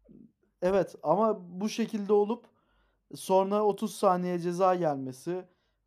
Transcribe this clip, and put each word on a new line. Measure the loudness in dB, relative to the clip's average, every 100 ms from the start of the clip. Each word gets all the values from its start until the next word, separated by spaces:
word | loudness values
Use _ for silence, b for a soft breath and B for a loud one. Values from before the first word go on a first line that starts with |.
| _ -20 -20 _ _ -2
Evet, | 2 2 0 -2
ama | 0 2 2 0 -6 -8
bu | -6
şekilde | -4 -4 -4 2
olup | 2 2 -4 -10 _ _ _ _ _ -20
sonra | -12 0 2 2 2
otuz | 0 0 -4 0
saniye | 2 2 0 -2
ceza | -2 2 2
gelmesi | 2 0 -2 -8 -10 -8 -8 -10 _ _ _